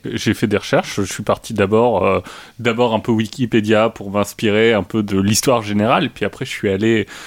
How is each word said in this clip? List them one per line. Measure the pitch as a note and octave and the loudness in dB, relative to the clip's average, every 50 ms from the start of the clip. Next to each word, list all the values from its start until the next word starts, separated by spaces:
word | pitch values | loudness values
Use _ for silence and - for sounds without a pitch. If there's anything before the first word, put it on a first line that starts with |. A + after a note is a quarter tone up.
| - - A2+ | -8 -8 -8
j'ai | A2 - A#2 G2+ | -4 -2 -2 0
fait | - - | 0 0
des | G#2+ G#2 | 0 0
recherches. | F#2+ - - - D#3+ E3 - - - | -2 -2 0 0 0 0 -2 -4 -4
Je | G2 - | -4 -4
suis | - - | -6 -6
parti | G#2+ - G2+ - - - A#2 | -4 -2 -2 -2 -4 -4 -2
d'abord, | G#2 G2+ F#2+ G#2+ A2 A#2+ B2 A2+ F#2 F#2+ | 0 0 2 4 4 4 4 2 2 2
euh, | G2 F#2 F#2 F2+ - - - - - - - | 2 0 0 -2 -6 -14 -20 -20 -20 -12 -4
d'abord | A2 A#2 A2 A#2 B2 A#2+ A2 | -2 -2 0 2 2 2 0
un | G#2+ | 0
peu | A2 - | 0 0
Wikipédia | A#2 A2 A2+ G#2+ - - B2+ A2 - A#2 G#2 G#2+ A2 G#2+ A2 A#2 | 0 0 0 -2 -4 -4 -2 0 2 2 2 4 4 4 2 2
pour | - - G2+ G2+ | -2 -4 -8 -4
m'inspirer | G2 G#2 G2+ - - - A2+ G#2+ G2+ G#2+ A2+ A#2 | -2 -2 -2 -2 -4 -2 0 2 4 4 4 4
un | A#2 G2+ | 4 2
peu | F#2+ - - A2 | 0 0 -2 -2
de | G#2 G2 G2 F#2+ | -2 0 0 0
l'histoire | G2 G#2 A2+ - - D3 B2+ A#2+ | 2 2 0 2 2 2 2 2
générale. | G#2+ G#2 G#2 G#2 G#2 A#2 C#3+ F#3 E3 - | 0 -2 -2 0 2 2 2 0 0 -4
Puis | - - A2 | -4 -6 -6
après, | G2+ - - C3 | -6 -6 -8 -10
je | - | -10
suis | - - - G2+ | -6 -4 -2 -2
allé | F#2+ F#2+ G#2+ A2+ A2+ G#2+ G#2 - - - - | 0 0 2 2 2 0 -2 -4 -10 -16 -18